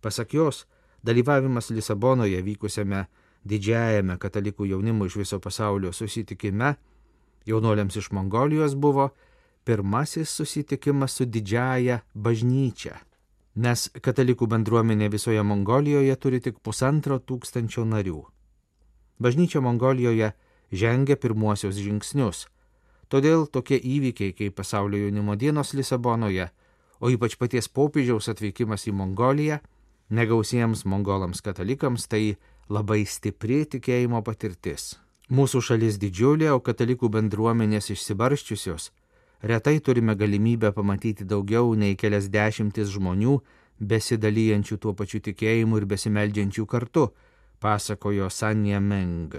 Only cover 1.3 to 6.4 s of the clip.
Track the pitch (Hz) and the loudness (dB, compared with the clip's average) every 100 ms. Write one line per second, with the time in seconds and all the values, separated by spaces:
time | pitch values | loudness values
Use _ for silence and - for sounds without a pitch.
1.3 | 143 135 123 110 110 104 104 123 131 110 | 4 2 -2 -2 -6 -4 0 2 4 2
2.3 | 92 92 104 104 - 101 98 95 _ _ | 0 -4 -6 -6 -4 -2 -2 -4 _ _
3.3 | _ 101 107 101 113 117 107 95 90 98 | _ -6 -4 0 2 2 2 0 -2 -6
4.3 | 107 101 101 101 95 107 113 98 104 98 | -4 -6 -4 -4 -2 0 0 -2 -4 -6
5.3 | 101 98 - 107 101 95 85 110 117 107 | -6 -8 -4 -2 0 -2 -6 -8 -8 -8
6.3 | 95 | -6